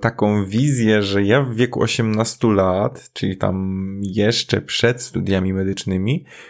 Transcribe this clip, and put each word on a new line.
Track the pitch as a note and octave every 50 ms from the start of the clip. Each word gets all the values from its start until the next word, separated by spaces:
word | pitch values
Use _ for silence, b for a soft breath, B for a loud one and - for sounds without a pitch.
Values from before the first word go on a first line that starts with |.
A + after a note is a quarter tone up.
taką | - A2+ A#2+ - G#2+ G#2 G#2 G#2 G2
wizję, | F#2 G2+ A2+ C#3 D3 C#3 B2 A2+ G#2+ G#2+ G#2+
że | G2+ G2 G2 G2+
ja | G2+ G2 A2+ C#3
w | C#3 B2 A2+
wieku | A2 B2 A#2+ B2+ -
osiemnastu | - A2+ - - A2+ A2 G#2+ G#2+ A2 - - - - A2+
lat, | G#2 F#2+ F#2+ F#2 F#2 F#2+ G#2+ B2 B2+ - - -
czyli | - - - G2 F#2+
tam | - - F#2+ F#2 F#2+ F#2+ F#2+ F#2+ F#2+ F#2+ F#2+ G2 G2
jeszcze | G2+ G2 F2+ G#2+ G2+ A2 A#2 - - - - G2+
przed | - - - - - A#2 B2 B2
studiami | - - - F#2+ F#2 F#2 G2 F#2+ F#2 F#2+
medycznymi, | F#2+ F#2+ F#2+ F#2+ F#2+ F#2+ - G2+ F#2 F#2 F#2+ A2+ C#3+ F3+ C#3+ B B B B